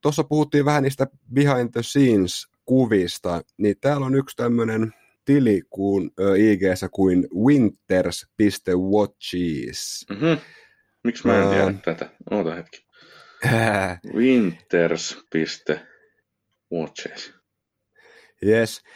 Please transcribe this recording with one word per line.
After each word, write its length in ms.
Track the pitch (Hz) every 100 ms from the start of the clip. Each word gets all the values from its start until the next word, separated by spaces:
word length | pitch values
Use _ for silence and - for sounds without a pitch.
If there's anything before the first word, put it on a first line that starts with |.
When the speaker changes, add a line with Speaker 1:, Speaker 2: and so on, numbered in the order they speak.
Speaker 1:
tossa 220 | 147 151
puhuttiin 400 | 147 151 147 147
vähän 180 | 143 147
niistä 240 | 135 135 135 _ -
behind 340 | 123 143 131 120
the 100 | 120
scenes 640 | 117 143 135 107 90 - - _
kuvista, 760 | - 131 120 104 87 - 92 85 - -
niin 160 | 104 98
täällä 260 | 139 143 135
on 80 |
yksi 220 | 135 135 -
tämmönen 560 | 120 120 113 110 110 - _ _
tili 380 | - 143 123 98 -
kuin, 400 | - 98 98 87 -
ö, 160 | 98 98
I 180 | 110 98
G:ssä 320 | 95 92 92
kuin 340 | - 95 90 87 87 120
winters 800 | 143 110 - - 92 87 - - -
piste 360 | 104 - -
watches. 1300 | 90 95 104 101 _ - 90 87 73 60 - - - -
Speaker 2:
Mhm. 300 | 101 160 151 - - _ _ _ _
Miksi 220 | 117 - 123
mä 160 | 110
en 60 | 98
tiedä 160 | 98
Speaker 1:
Öö. 80 | 95 98
Speaker 2:
tätä? 260 | - 82 - - -
Oota 240 | 104 82
hetki. 300 | 85 85 - _ _ - - - -
Speaker 1:
<laughs> 760 | - 113 113 101 95 90 - 98
Speaker 2:
Winters 1000 | 123 127 98 85 _ 87 85 80 - - _
piste 480 | 80 78 - - 76 - _ _ _ _ _ _ _ -
watches. 600 | 85 78 - - - - _ _ _ _ _ _ _ _ _ _ _
Speaker 1:
Jes. 380 | 98 110 113 - _